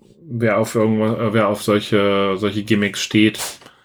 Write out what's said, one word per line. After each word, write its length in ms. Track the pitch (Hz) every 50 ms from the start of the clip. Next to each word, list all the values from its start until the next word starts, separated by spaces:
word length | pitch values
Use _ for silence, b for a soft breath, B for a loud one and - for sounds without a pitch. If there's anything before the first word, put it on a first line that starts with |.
| _ - _ _ 170 156
Wer 300 | 123 113 117 110 101 107
auf 160 | 110 - -
irgendwas, 440 | 113 107 110 110 107 107 110 113 104
äh, 140 | 117 107
wer 160 | 104 113 104 98
auf 140 | 104 -
solche, 720 | - 113 104 104 - - 110 101 101 101 98 98 98 98 95
solche 260 | 92 107 101 101 107
Gimmicks 380 | 101 110 110 101 104 98 95 -
steht, 400 | - - - 107 110 107 - - - - - B B B B B B